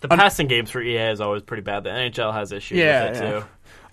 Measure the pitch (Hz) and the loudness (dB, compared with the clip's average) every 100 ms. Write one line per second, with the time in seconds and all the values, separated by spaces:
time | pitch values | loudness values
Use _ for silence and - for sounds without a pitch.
0 | 180 170 196 196 143 120 113 127 120 117 | 0 4 4 4 2 2 0 -4 -2 0
1 | 113 104 104 104 - 113 101 101 95 113 | 0 0 -2 -2 -4 -8 -4 -4 -4 -2
2 | 123 113 110 110 104 101 - 180 156 135 | -2 -2 -2 -2 -4 -8 -2 2 4 4
3 | 113 120 107 104 107 - - - - | 2 -2 -4 -4 -6 -16 -20 -20 -6